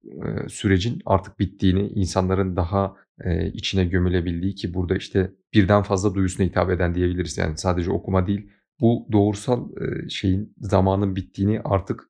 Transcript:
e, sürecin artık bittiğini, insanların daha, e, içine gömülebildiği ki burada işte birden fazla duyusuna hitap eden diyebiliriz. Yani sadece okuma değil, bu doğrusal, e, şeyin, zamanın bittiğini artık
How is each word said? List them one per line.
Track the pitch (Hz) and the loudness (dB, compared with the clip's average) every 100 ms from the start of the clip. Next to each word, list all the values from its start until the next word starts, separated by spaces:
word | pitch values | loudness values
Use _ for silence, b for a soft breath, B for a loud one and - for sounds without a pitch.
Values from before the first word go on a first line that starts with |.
e, | - 69 - 98 - | -16 -10 -6 -6 -8
sürecin | - 98 95 107 - - | -4 2 2 2 -6 0
artık | 98 - - | 0 0 -4
bittiğini, | 98 - 95 92 101 | -4 0 2 2 0
insanların | - 92 95 92 95 95 90 | -2 -2 0 0 0 0 0
daha, | 87 98 98 B B _ | 0 0 -2 B B _
e, | 95 87 90 | -4 -2 -2
içine | 90 - 95 | -6 -4 0
gömülebildiği | 90 92 90 90 87 85 92 | 0 2 0 0 -2 -2 -4
ki | 95 95 | -4 -6
burada | 87 87 92 | -4 -2 -4
işte | - 101 92 - _ | -2 -2 -2 -6 _
birden | 110 92 104 | 2 6 4
fazla | 95 98 101 | 4 0 0
duyusuna | 95 95 - 92 | 0 -2 0 0
hitap | 92 90 | 2 0
eden | 90 87 | 2 0
diyebiliriz. | 87 90 90 87 - | 2 0 0 -4 -2
Yani | 87 78 | -4 0
sadece | 95 87 82 | 0 0 0
okuma | 92 - 95 90 | -2 0 0 0
değil, | 101 - b b _ | -4 -6 b b _
bu | 117 117 - | 2 2 2
doğrusal, | 107 104 104 - 123 - | 2 4 0 -2 -2 -2
e, | - - - - | -8 -6 -6 -8
şeyin, | - 98 95 110 - | -2 0 0 -2 -10
zamanın | 101 101 95 98 101 95 | 0 4 4 2 0 -2
bittiğini | 92 - 98 107 | -8 -2 0 0
artık | - 98 95 113 - | 0 -2 -2 -8 -8